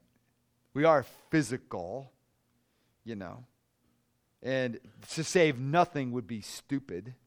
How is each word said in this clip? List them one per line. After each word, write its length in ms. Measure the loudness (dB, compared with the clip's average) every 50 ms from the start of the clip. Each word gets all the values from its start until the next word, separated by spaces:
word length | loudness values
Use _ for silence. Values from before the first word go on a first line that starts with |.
| _ _ _ _ _ _ _ _ _ _ _ _ _ _ -2
We 120 | 2 4
are 180 | 6 6 4 4
physical, 1080 | -2 -10 -20 _ 0 0 0 0 0 -4 -8 -10 -10 -10 -10 -8 -8 -10 -12 -12 -16 _ _ _ _ _ _ _ _ _ _ _ _ _ _ _ _ _ _ -14
you 120 | -12 -10
know. 280 | -10 -10 -12 -12 -14 -18 _ _ _ _ _ _ _ _ _ _ _ _ _ _ _ _ _ _ _ -6
And 380 | -4 -2 -2 -2 -2 -4 -8 -14 -18 -20 -20 -16 -12
to 140 | -8 -6 -4
save 340 | 2 4 6 6 6 4 2
nothing 540 | -2 0 4 4 4 4 2 -4 -4 -4 -4
would 140 | -6 -6
be 140 | -6 -8 -10
stupid. 720 | -10 -10 -14 -14 -8 -6 -6 -6 -6 -6 -10 -10 -10 -12 -16 _ _